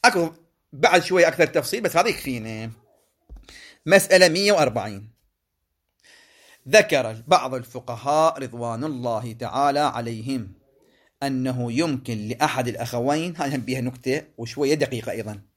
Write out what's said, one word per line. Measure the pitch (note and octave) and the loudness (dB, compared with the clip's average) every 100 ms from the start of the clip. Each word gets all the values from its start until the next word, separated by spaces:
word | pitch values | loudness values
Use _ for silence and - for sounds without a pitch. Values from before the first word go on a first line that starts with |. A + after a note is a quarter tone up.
| B3 | 4
أكو | G3 E3 - _ _ _ | 2 -2 -4 _ _ _
بعد | C3+ - F3+ | 0 4 4
شوي | - F#3 E3 | 4 4 4
أكثر | - D#3 | 4 2
تفصيل، | E3+ B2+ G#3+ | 2 -2 -4
بس | G3+ E3 | -2 0
هذا | G#3 | 0
يكفينا. | - C#3+ B2 A2 A2 A2+ A2+ _ _ _ _ _ - - - - _ - | -2 -6 -6 -8 -10 -10 -14 _ _ _ _ _ -20 -20 -20 -20 _ 4
مسألة | F#3+ - F#3+ F3+ | 4 6 6 6
مية | E3 G3+ | 4 2
وأربعين. | G3 C#3 A2+ G2+ G2+ G#2+ _ _ _ _ _ _ _ _ _ _ - _ _ _ _ - | 4 2 0 -6 -10 -16 _ _ _ _ _ _ _ _ _ _ -20 _ _ _ _ 4
ذكر | G#3+ G#3 C#3+ A#2 A2 A#2 | 4 6 0 0 -6 2
بعض | F3+ B2+ | 2 2
الفقهاء | B2+ A#2 C3 - A#2 C3 D3+ D#3+ D#3+ | -6 -10 -14 -10 -8 0 2 2 0
رضوان | C3+ A#2+ A#2 A2+ | -10 -8 -8 -6
الله | D3+ C3+ B2 A2+ A#2 | -8 -6 -4 -4 -6
تعالى | A2+ A#2 B2+ C#3+ C#3 | -10 -8 0 0 2
عليهم | D3 A#2 A#2 A2+ A#2 C3 G2 F2+ _ _ _ _ _ _ | 0 -2 -8 -8 -6 -8 -8 -16 _ _ _ _ _ _
أنه | C#3 C3 B2+ B2 A#2+ | -4 -2 -2 -4 -4
يمكن | A#2+ E3+ C3+ B2+ A2 G#2 | -2 -2 -2 -6 -8 -6
لأحد | A#2+ D3 C3 B2 | -2 0 0 -2
الأخوين، | A2+ A#2 B2 B2 D3+ E3+ E3 | -4 -6 -2 0 -2 -2 -6
هاي | C#3+ C3+ | -4 -4
هم | |
بيها | A2+ B2+ | -4 -4
نكتة | B2 B2 C3 C#3+ - - | -4 -6 -4 -4 -4 -14
وشوية | A#2 - C#3 | -12 -2 0
دقيقة | D3+ C3+ A#2+ A2+ | 2 0 -2 -6
أيضًا | G2+ G#2+ G#2 - | -8 -10 -12 -18